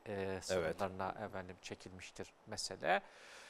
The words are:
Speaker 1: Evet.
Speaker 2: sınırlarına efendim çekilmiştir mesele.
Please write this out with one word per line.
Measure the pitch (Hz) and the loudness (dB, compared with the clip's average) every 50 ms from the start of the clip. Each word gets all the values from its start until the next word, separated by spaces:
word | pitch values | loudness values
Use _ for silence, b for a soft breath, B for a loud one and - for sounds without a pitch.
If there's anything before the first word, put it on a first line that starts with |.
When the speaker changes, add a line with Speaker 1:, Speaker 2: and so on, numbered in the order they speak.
| - | -6
Speaker 1:
Evet. | 113 101 98 95 95 95 92 - | -4 0 0 2 2 0 -2 2
Speaker 2:
sınırlarına | - 95 90 80 78 82 - 101 92 92 92 95 92 | 4 4 6 6 4 2 2 0 0 0 0 0 0
efendim | - - 107 95 95 95 90 90 90 - | 0 -2 -4 -4 -4 -4 -6 -6 -10 -10
çekilmiştir | - - 104 - - 95 92 92 - - - - - - - - - | -8 -8 -8 -8 -8 -12 -12 -12 -12 -10 -8 -8 -8 -8 -10 -16 -10
mesele. | 110 107 - - - 95 92 - 160 185 202 B B B B B B B B B | -6 -4 -4 -2 -4 -2 2 6 6 6 6 B B B B B B B B B